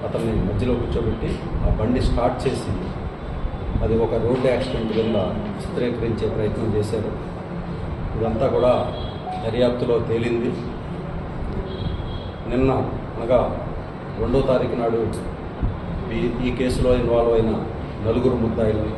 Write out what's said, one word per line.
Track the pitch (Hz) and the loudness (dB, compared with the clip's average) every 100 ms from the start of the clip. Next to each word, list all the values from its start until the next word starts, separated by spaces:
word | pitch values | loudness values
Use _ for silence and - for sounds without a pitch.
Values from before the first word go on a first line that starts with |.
| 104 | -4
అతన్ని | 113 113 107 95 | -2 0 0 0
మధ్యలో | 104 123 120 | 0 0 0
కూర్చోబెట్టి | - 120 113 - - - - - - | 0 0 0 -2 -2 -4 -4 0 2
ఆ | - | 2
బండి | 113 127 - | 2 2 2
స్టార్ట్ | 120 120 - 135 | 4 2 2 0
చేసి | - - 95 90 - - - - - - - - - | 0 -2 -2 -4 -4 -6 -6 -6 -4 -4 -2 -2 0
అది | 110 113 | 2 4
ఒక | 110 113 | 4 2
రోడ్ | 110 131 131 | 2 4 4
యాక్సిడెంట్ | 120 - - 110 110 | 2 0 -2 0 2
కింద | 113 107 92 107 - - | 2 2 2 -2 -4 -6
చిత్రీకరించే | - - 123 117 113 107 110 | -4 0 0 0 0 0 0
ప్రయత్నం | 110 104 107 110 | 0 0 0 0
చేశారు. | 104 98 110 107 - - - - - - - - - - 110 | 0 0 -2 -2 -4 -6 -8 -8 -6 -6 -6 -6 -4 -4 0
ఇదంతా | 110 117 131 | 0 2 2
కూడా | 120 123 117 - - - - - - | 4 4 4 0 -4 -6 -6 -6 -4
దర్యాప్తులో | 113 120 123 123 123 117 - | -2 2 2 2 2 2 2
తేలింది. | 113 117 120 113 - - - - - - - - - - - - 92 - - - - - - - | 0 0 0 0 -2 -6 -6 -8 -8 -6 -6 -6 -6 -4 -4 -6 -4 -4 -4 -6 -6 -8 -8 -2
నిన్న | 123 135 107 - - - | 4 4 4 0 -4 -6
అనగా | 113 117 123 - - - - - - - 104 | -6 2 4 4 -2 -4 -6 -8 -10 -8 -4
రెండో | 113 135 127 | 2 2 4
తారీఖు | 123 120 117 | 2 2 0
నాడు | 117 113 107 - - - - - - - - - - 113 | 0 2 0 -2 -6 -8 -10 -2 -2 -2 -4 -4 -2 0
ఈ, | 123 123 127 | 0 0 0
ఈ | 123 | 0
కేసులో | 127 123 127 | 0 2 4
ఇన్వాల్వ్ | 123 117 117 117 | 4 4 4 6
అయిన | 113 110 104 - - - - 107 | 4 4 0 -2 -6 -8 -2 0
నలుగురు | 120 123 120 | 4 2 2
ముద్దాయిల్ని | 113 113 110 107 107 | 0 2 2 2 -2